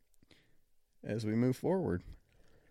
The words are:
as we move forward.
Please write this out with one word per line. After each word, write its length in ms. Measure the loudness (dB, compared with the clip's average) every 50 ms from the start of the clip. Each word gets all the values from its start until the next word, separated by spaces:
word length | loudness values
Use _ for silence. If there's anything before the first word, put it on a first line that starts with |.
| _ _ _ -20 -20 -20 -20 -20 _ _ -20 -20 _ _ _ _ _ _ _ _
as 220 | -6 -4 -4 -2 0
we 100 | 0 2
move 220 | 4 4 2 2
forward. 460 | 0 0 0 0 2 2 0 0 -2 -4 -8 -16 -18 _ _ _ -20 -20 -20 -20 -20 _ _